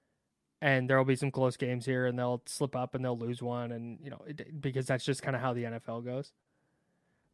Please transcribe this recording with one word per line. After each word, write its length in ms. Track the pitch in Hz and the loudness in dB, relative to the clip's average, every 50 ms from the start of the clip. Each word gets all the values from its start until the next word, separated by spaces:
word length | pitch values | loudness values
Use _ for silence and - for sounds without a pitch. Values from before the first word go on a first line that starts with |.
| _ _ _ _ _ _ _ _ _ _ _ - | _ _ _ _ _ _ _ _ _ _ _ 0
And 260 | 156 143 135 131 127 127 | 4 4 6 6 6 6
there'll 160 | 135 135 131 | 6 6 6
be 120 | 135 131 | 6 4
some 160 | 127 143 139 | 2 2 0
close 240 | - 131 131 127 117 - | 2 2 2 2 2 0
games 260 | 135 123 123 123 117 | -2 -2 -2 -2 0
here, 220 | 135 131 127 127 | 0 0 2 2
and 120 | 127 123 123 | 2 0 0
they'll 240 | 123 123 123 117 - | 0 0 0 -2 -4
slip 280 | - - - 143 131 - | -6 -4 -4 -2 -2 -2
up 200 | 127 127 127 - | -2 -4 -2 -4
and 100 | 131 127 | -2 -2
they'll 140 | 127 123 117 | -2 -2 -2
lose 240 | 117 120 123 120 | -2 -4 -4 -4
one, 300 | 120 120 120 120 120 117 | -4 -4 -4 -4 -4 -4
and, 260 | 120 117 117 117 117 - | -6 -8 -8 -10 -12 -12
you 60 | 160 139 | -12 -14
know, 140 | - - - | -14 -12 -12
it, 360 | - 147 156 - - 160 147 | -12 -12 -12 -12 -12 -8 -4
because 240 | 139 139 127 131 127 | -4 -2 0 0 0
that's 180 | - 135 123 - | 2 0 0 2
just 160 | 143 135 - | 0 -2 0
kinda 180 | - 143 135 117 | 0 -2 0 0
how 140 | 127 131 | 0 0
the 140 | 120 120 117 | 0 0 -2
N 80 | 117 117 | -4 -6
F 140 | 113 - - | -8 -8 -8
L 120 | 113 120 | -8 -6
goes. 320 | 120 123 123 135 143 - _ _ _ _ _ _ _ _ _ _ _ _ _ _ _ _ _ _ _ _ | -6 -4 -6 -6 -6 -8 _ _ _ _ _ _ _ _ _ _ _ _ _ _ _ _ _ _ _ _